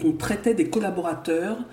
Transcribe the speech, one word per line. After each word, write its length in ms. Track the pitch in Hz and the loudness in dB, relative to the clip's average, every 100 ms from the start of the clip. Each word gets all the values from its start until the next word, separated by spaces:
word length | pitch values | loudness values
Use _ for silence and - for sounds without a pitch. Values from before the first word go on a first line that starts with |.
on 80 | 160 | 2
traitait 420 | - - 202 233 | 2 -2 0 2
des 140 | 226 156 | 2 2
collaborateurs, 880 | 220 196 180 170 156 - 165 190 233 240 | 0 0 -2 -2 -4 -2 0 0 -4 -8